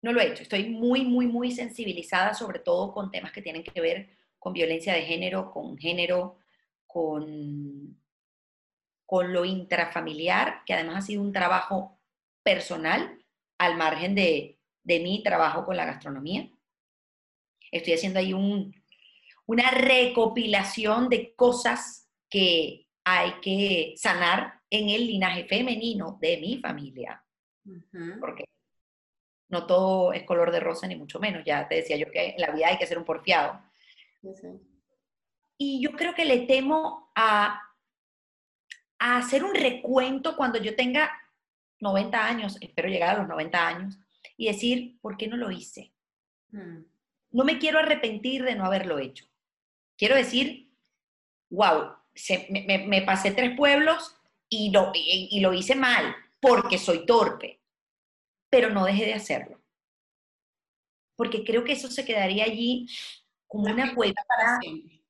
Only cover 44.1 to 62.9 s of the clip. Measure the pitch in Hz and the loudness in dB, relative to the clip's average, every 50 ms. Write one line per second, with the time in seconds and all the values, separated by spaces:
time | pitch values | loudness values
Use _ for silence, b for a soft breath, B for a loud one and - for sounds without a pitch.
44.1 | B B B B B B 226 220 202 202 - 240 247 247 247 - - _ _ 214 | B B B B B B -4 -2 -2 0 0 0 0 0 -2 -8 -14 _ _ -12
45.1 | 190 - 220 214 233 240 240 202 185 175 - - - - 202 _ _ _ _ _ | -10 -8 -8 -8 -6 -6 -6 -6 -8 -10 -12 -18 -20 -20 -20 _ _ _ _ _
46.1 | _ _ _ _ _ _ _ _ - 208 185 175 165 165 160 _ _ _ _ _ | _ _ _ _ _ _ _ _ -18 -16 -14 -14 -16 -18 -20 _ _ _ _ _
47.1 | _ _ _ _ - 233 269 285 320 - - 311 302 311 311 311 302 302 - 226 | _ _ _ _ 0 2 2 2 2 0 0 2 4 4 4 4 2 0 0 -4
48.1 | 214 214 - 247 262 269 254 254 233 202 190 185 196 190 185 185 160 143 135 - | -4 -4 -4 -4 -4 -2 -2 -2 -2 -2 0 0 0 0 0 -2 -4 -4 -4 -8
49.1 | - - - _ _ _ _ _ _ _ _ _ _ _ _ _ _ _ 208 214 | -12 -18 -20 _ _ _ _ _ _ _ _ _ _ _ _ _ _ _ 2 4
50.1 | 262 277 - - - 240 269 - - - - _ _ _ _ _ _ _ _ _ | 4 4 4 2 0 0 0 0 -4 -10 -18 _ _ _ _ _ _ _ _ _
51.1 | _ _ _ _ _ _ _ _ - 175 208 190 165 156 147 - - - _ _ | _ _ _ _ _ _ _ _ 0 4 4 6 6 4 0 -4 -10 -20 _ _
52.1 | _ - - - 190 180 - - 196 196 196 196 196 190 196 196 202 190 190 190 | _ -16 -4 -2 -2 -2 -2 -4 -6 -6 0 0 0 0 2 2 2 2 4 2
53.1 | 190 190 - 202 196 247 247 247 247 254 294 285 285 285 302 311 330 320 - - | 0 2 2 0 0 2 0 0 2 4 4 6 6 6 6 4 2 2 0 -10
54.1 | - _ _ _ _ _ _ _ - 220 208 208 190 202 185 185 - 170 156 156 | -16 _ _ _ _ _ _ _ -6 -2 -2 4 4 4 4 4 0 -4 -2 0
55.1 | 180 190 185 - 208 202 190 185 185 180 185 - 262 269 262 247 240 214 156 - | 0 -2 -2 -2 0 2 4 4 4 2 0 0 0 2 4 4 4 4 2 -2
56.1 | - - - _ _ _ - 269 240 202 - - 185 180 - - 175 165 - - | -6 -10 -16 _ _ _ 6 8 8 8 4 2 0 -2 2 2 0 0 4 6
57.1 | 233 233 202 - - - - - - _ _ _ _ _ _ _ _ _ _ _ | 6 6 6 4 0 -4 -12 -14 -14 _ _ _ _ _ _ _ _ _ _ _
58.1 | _ _ _ _ _ _ _ _ - 254 240 220 208 202 185 185 202 202 220 214 | _ _ _ _ _ _ _ _ 6 6 6 6 2 2 2 4 2 2 2 0
59.1 | 220 214 208 - 156 131 - - - _ _ _ _ _ _ _ _ _ _ _ | -2 -4 -4 -4 -4 -4 -4 -8 -18 _ _ _ _ _ _ _ _ _ _ _
60.1 | _ _ _ _ _ _ _ _ _ _ _ _ _ _ _ _ _ _ _ _ | _ _ _ _ _ _ _ _ _ _ _ _ _ _ _ _ _ _ _ _
61.1 | _ _ 233 - - 214 - - 220 233 240 247 294 - - 254 - - 269 - | _ _ -4 -2 -2 -4 -4 0 0 0 0 0 -4 -4 -4 -10 -8 -8 -6 -2
62.1 | - 202 196 190 196 202 220 226 220 214 233 240 247 247 B B | -2 0 0 0 0 0 0 -2 -2 -2 -2 -2 -2 -2 B B